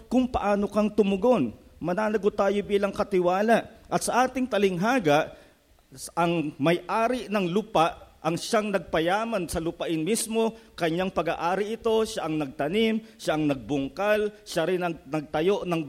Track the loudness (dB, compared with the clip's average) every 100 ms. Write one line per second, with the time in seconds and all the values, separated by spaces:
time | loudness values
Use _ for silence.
0 | 0 0 2 0 0 0 0 0 0 2
1 | 2 4 4 4 2 -4 -20 -8 -4 -2
2 | 0 0 0 2 0 0 0 0 0 -2
3 | 0 2 2 2 4 2 2 -18 -4 -2
4 | 0 2 2 0 -2 2 2 2 2 2
5 | 4 2 2 -8 -20 _ _ _ _ -18
6 | -10 -2 0 0 -2 0 0 0 -2 -2
7 | 0 -2 -2 -2 0 -2 0 2 2 0
8 | -18 _ -4 -4 0 0 0 -4 -2 0
9 | 2 0 0 -4 -4 -4 -6 -6 -4 -2
10 | 0 -2 -2 0 -2 -4 -18 -4 -2 0
11 | -2 -2 -2 -2 -2 -2 -2 -2 0 2
12 | 0 -4 -4 -2 -4 -4 -2 2 2 0
13 | -6 -8 -2 0 0 -2 -2 -2 -2 -2
14 | 0 2 0 -6 -6 -2 0 0 -2 -6
15 | -6 -6 -2 0 0 0 -2 -4